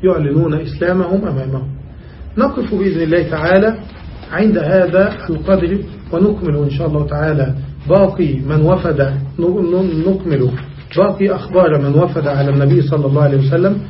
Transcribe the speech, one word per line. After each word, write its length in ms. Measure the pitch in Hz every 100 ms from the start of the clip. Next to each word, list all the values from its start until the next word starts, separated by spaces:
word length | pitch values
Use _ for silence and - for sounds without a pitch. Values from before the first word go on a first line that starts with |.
يعلنون 500 | 185 170 143 156 165
إسلامهم 680 | 151 - - 175 185 175 196 202
أمامه. 340 | 135 135 131 135 - - - - - - -
نقف 360 | 262 - 214
بإذن 280 | 196 190 165
الله 280 | 160 170 143
تعالى 480 | 151 160 190 220 220 - - - - -
عند 260 | 160 214 196
هذا 540 | 151 185 175 180 208 - -
القدر، 480 | 156 170 190 170 196 156 - -
ونكمل 440 | 170 208 196 170 147
إن 140 | 139
شاء 160 | 139 165
الله 180 | 151 147
تعالى 480 | 147 156 151 127 - - - -
باقي 460 | 190 190 - 156
من 260 | 131 131 156
وفد، 400 | 156 185 175 147 139 135 135 -
ن-، 40 |
ن-، 680 | 170 202 170 180 190 160 170
نكمل 420 | 190 170 143 123 - - - - 151
باقي 380 | 196 190 196
أخبار 440 | 185 - 180 170 147
من 120 | 139 143
وفد 280 | 175 165 143
على 240 | 139 139
النبي 320 | 139 139 -
صلى 240 | 139 147 139
الله 160 | 139
عليه 160 | 143 135
وسلم 400 | 135 165 190 202 -